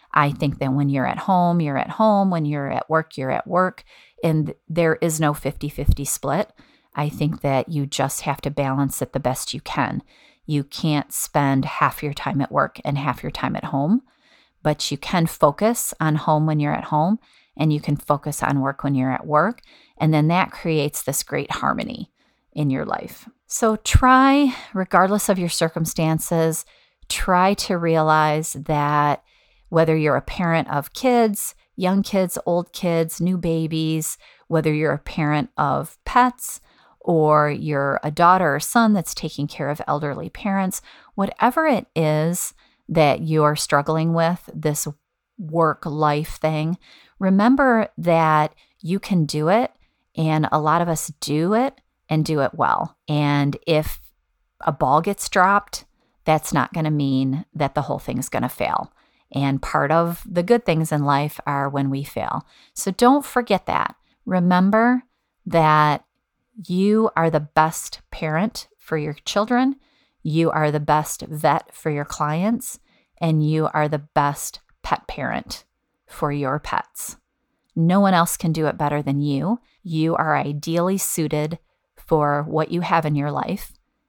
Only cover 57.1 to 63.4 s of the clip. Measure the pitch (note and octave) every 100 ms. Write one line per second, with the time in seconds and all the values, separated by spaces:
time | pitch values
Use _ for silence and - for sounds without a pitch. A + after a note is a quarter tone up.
57.1 | C3 C3+ C#3 - - C#3 - C#3 C#3+ -
58.1 | B2 B2+ - B2 - - - - _ _
59.1 | _ _ - C#3 C3+ - D3+ C#3+ D#3+ E3+
60.1 | E3+ - F3 F3 A#3 - D#3+ D#3+ D3 C#3+
61.1 | C#3+ D3 - - C#3+ C#3 C#3 C#3 C3+ C#3
62.1 | - - - - _ _ - - F#3 A#3+
63.1 | C#4+ C#4 -